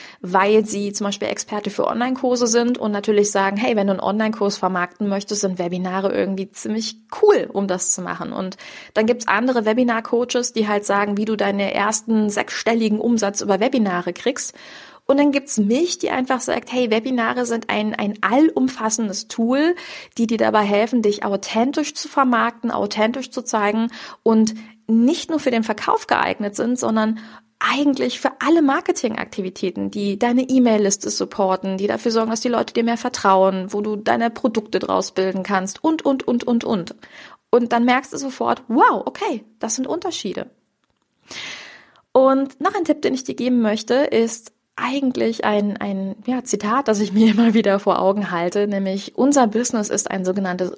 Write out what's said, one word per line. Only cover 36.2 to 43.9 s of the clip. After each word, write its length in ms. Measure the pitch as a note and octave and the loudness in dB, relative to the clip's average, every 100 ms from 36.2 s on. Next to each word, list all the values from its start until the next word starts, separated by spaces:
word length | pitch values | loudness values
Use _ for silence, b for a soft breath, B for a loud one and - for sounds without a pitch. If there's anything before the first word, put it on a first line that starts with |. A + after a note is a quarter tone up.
| - | 0
und, 180 | A#3+ | -2
und, 180 | - A#3 | 0 -2
und." 320 | - G#3 E3 - B B B B _ | 0 -4 -4 -14 B B B B _
Und 220 | A#3+ A#3+ | 2 4
dann 120 | A#3 | 2
merkst 280 | A#3+ B3+ C4 | 2 2 -2
du 40 | - | -8
sofort, 460 | C#4 C4 A#3 A#3 - | -8 -4 -2 -2 0
"Wow, 340 | A#3+ A#4 A3+ - | 4 4 4 -4
okay, 380 | - F#4+ A#3 - _ | -4 -4 -4 -8 _
das 160 | A3+ | -6
sind 140 | B3+ C4 | -4 -4
Unterschiede." 640 | E4+ F4 D#4+ G3 - - _ _ _ _ _ _ _ B B B B B B B B _ | -4 -6 -6 -6 -8 -10 _ _ _ _ _ _ _ B B B B B B B B _
Und 480 | B3+ C4 C4+ C#4 - | 4 6 4 0 -2
noch 140 | F4 | -2
ein 100 | G4 | 0
Tipp, 180 | D#4+ D4 | 0 0
den 120 | B3+ | 0
ich 100 | C4 | -2
dir 100 | C4 | -6
geben 260 | - B3 B3 | -4 0 2
möchte, 340 | A3 A3 - | 2 0 0